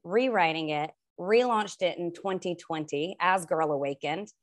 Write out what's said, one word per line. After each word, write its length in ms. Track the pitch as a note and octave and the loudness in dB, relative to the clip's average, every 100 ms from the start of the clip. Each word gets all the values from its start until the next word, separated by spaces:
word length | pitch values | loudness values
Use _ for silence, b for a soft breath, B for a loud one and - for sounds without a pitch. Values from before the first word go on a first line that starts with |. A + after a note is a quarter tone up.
rewriting 640 | E3+ G#3 C4 G#3+ E3 D#3+ D#3 | 2 2 4 4 2 2 -2
it, 240 | D3+ D#3 _ _ - | -2 -4 _ _ -10
relaunched 640 | F3 A3+ B3 G#3+ G#3 - | 2 4 4 0 -2 -2
it 160 | F3+ D#3+ | -2 -2
in 140 | E3+ | -6
twenty 420 | E3+ G3 F#3+ F#3 | -4 -4 -4 -4
twenty 640 | E3+ - D#3+ D3+ C#3+ E3 G3 | -6 -6 -6 -4 -4 -4 0
as 280 | F3+ F#3 E3+ | 0 0 0
Girl 260 | D#3+ D#3 | 0 2
Awakened. 560 | C#3+ C#3 C#3 D3 E3 G#3 _ | 2 -2 -2 -4 -4 -8 _